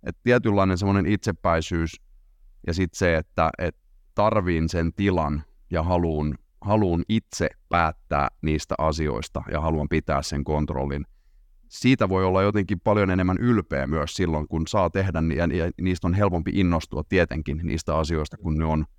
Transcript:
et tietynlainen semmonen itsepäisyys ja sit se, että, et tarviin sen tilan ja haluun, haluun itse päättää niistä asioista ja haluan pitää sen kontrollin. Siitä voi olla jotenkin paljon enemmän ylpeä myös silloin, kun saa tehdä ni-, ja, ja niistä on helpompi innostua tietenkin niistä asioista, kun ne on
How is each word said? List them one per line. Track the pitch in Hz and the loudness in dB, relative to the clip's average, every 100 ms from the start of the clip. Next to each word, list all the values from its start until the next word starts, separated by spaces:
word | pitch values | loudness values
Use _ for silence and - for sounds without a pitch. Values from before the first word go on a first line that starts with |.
et | - - | -10 -4
tietynlainen | 120 120 113 101 95 90 | 2 4 4 2 2 2
semmonen | 101 98 87 | 2 2 2
itsepäisyys | 104 - 90 92 82 80 85 82 - - - _ _ - - - | 0 -2 -4 0 0 0 -2 -4 -6 -20 -20 _ _ -20 -14 -6
ja | |
sit | 85 90 | -2 -2
se, | - 90 80 | 0 2 2
että, | 80 - 80 - | -2 -2 -2 0
et | 87 - _ - _ | -8 -8 _ -20 _
tarviin | - 104 110 90 82 80 | -2 0 2 0 0 0
sen | 87 82 | 0 -2
tilan | - 101 90 76 73 - _ - | 0 0 2 0 -4 -8 _ -6
ja | 82 | -4
haluun, | 82 90 85 76 76 69 _ _ | 0 0 0 0 -2 -6 _ _
haluun | 101 107 98 85 85 | -2 0 2 0 0
itse | 110 - - 85 - _ | -2 -2 -4 -4 -4 _
päättää | 87 82 - - 73 69 - | 0 0 -2 -4 -2 -2 -2
niistä | 78 78 - - | -2 -2 -2 -2
asioista | 78 78 76 55 - - - | -2 0 -2 -4 -6 -10 -6
ja | 78 | -4
haluan | 80 78 73 | -2 -2 0
pitää | 80 - 71 | -2 0 -2
sen | - 71 | -2 -6
kontrollin. | 71 76 76 67 69 71 76 - _ - _ _ - | -2 -2 -2 -4 -4 -6 -8 -16 _ -20 _ _ -20
Siitä | - 123 131 95 | -2 2 4 2
voi | 95 | 2
olla | 95 95 | 2 2
jotenkin | 101 104 92 92 | 2 2 -2 -2
paljon | - 104 95 | 2 2 4
enemmän | 92 90 92 | 2 2 2
ylpeä | 120 113 85 69 67 | 2 2 0 -4 -2
myös | 78 73 - | -2 -2 -2
silloin, | 90 78 76 | -2 -2 -2
kun | 80 80 | -4 -2
saa | 107 87 | 0 0
tehdä | 98 98 80 | 0 -2 0
ni-, | 82 73 | -2 0
ja, | 85 | 0
ja | 87 85 - | 0 -2 -2
niistä | 92 90 92 | -2 0 0
on | |
helpompi | 92 101 87 82 | 2 2 0 -2
innostua | - 90 85 - - - | 2 2 2 -2 -8 0
tietenkin | 95 85 - 76 76 | 2 2 0 -4 -4
niistä | 85 78 - 78 | -4 -4 -2 -2
asioista, | 78 80 76 - | 0 -2 -4 -6
kun | 82 78 | -4 0
ne | |
on | 80 78 76 | 2 0 -2